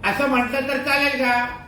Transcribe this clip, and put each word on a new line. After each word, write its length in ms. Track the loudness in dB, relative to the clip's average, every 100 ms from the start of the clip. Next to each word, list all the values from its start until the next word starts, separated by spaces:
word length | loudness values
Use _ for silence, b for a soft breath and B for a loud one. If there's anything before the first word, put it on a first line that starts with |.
| -2
असं 240 | 0 2
म्हटलं 380 | 2 2 -2 -2
तर 160 | -2 0
चालेल 360 | 0 0 0
का? 220 | 2 2 0 -8